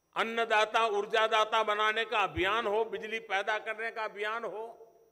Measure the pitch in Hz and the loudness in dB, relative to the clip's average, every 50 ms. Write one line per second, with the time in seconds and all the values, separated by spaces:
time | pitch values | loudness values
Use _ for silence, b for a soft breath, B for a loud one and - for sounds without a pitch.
0 | _ _ - - 202 226 226 233 226 220 220 214 214 220 226 226 226 226 202 202 | _ _ -4 -4 -2 -2 0 -2 0 2 4 4 4 4 4 2 2 2 2 0
1 | 208 208 220 220 220 220 226 220 214 220 226 220 214 208 208 208 214 214 214 226 | 0 2 2 2 4 4 4 4 4 4 2 2 2 2 2 2 2 2 2 0
2 | 226 220 233 214 196 175 147 165 175 190 208 233 233 208 202 220 226 214 190 202 | -2 0 0 0 0 0 0 0 0 2 2 0 0 0 0 0 0 -2 -4 -8
3 | 208 214 220 226 220 - 190 196 202 220 214 214 214 220 214 208 226 226 208 226 | -6 -6 -6 -6 -4 -2 -2 -2 0 0 -2 -2 -4 -6 -6 -6 -6 -6 -6 -6
4 | 220 208 190 202 208 214 220 233 233 190 180 214 220 233 - - 453 - _ _ | -6 -6 -6 -6 -6 -4 -4 -4 -6 -6 -8 -8 -10 -12 -14 -18 -20 -20 _ _
5 | _ _ | _ _